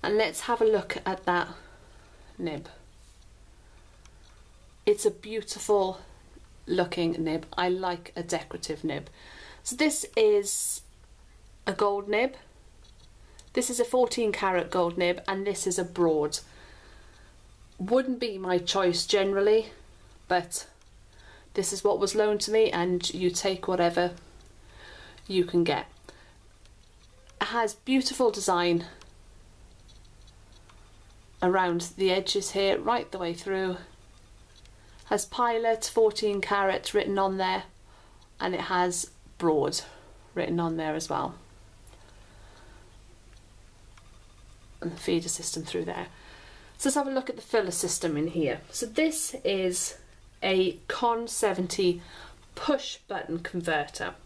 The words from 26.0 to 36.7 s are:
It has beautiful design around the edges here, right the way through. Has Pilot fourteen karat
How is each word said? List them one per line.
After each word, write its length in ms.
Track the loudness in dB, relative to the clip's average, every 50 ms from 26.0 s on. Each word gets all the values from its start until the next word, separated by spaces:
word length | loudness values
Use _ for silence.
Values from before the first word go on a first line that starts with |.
| -20 -20 -20 -20 -20 -20 -20 -20 -20 -20 -20 -20 -20 -20 -20 -20 -20 -20 -20 -20 -20 -20 -20 -20 -20 -20 -8 -6
It 60 | -6
has 280 | -2 0 0 0 0 -2
beautiful 560 | -6 -2 2 4 4 4 2 2 4 4 4
design 540 | 4 2 0 2 2 4 4 4 4 2 0 -4 -14 -18 -20 -20 -20 -20 -20 -20 -20 -20 -20 -20 -20 -20 -20 -20 -20 -20 -20 -20 -20 -20 -20 -20 -20 -20 -20 -20 -20 -20 -20 -20 -20 -20 -20 -20 -20 -20 -20 -20 -20 -20 -20 -20 -20 -20 -20 -20 -8 -2
around 500 | 0 2 2 2 2 2 0 -2 -4 -6 -4
the 160 | 0 2 2
edges 400 | 2 2 0 0 -2 -2 -2 -2
here, 260 | -2 0 2 2 2 0
right 320 | 0 0 0 0 -2 -4
the 80 | -6 -6
way 160 | -4 -4 -6
through. 440 | -6 -4 -4 -2 -2 -2 -2 -4 -6 -10 -18 -20 -20 -20 -20 -20 -20 -20 -20 -20 -20 -20 -20 -20 -20 -20 -20 -20 -20 -20 -20 -20 -20 -6
Has 180 | -2 -2 -2 -2
Pilot 680 | -4 -2 0 0 2 2 2 2 2 0 0 -2 -2
fourteen 480 | 4 4 4 4 4 2 -2 0 0 0
karat 540 | 0 0 2 2 2 2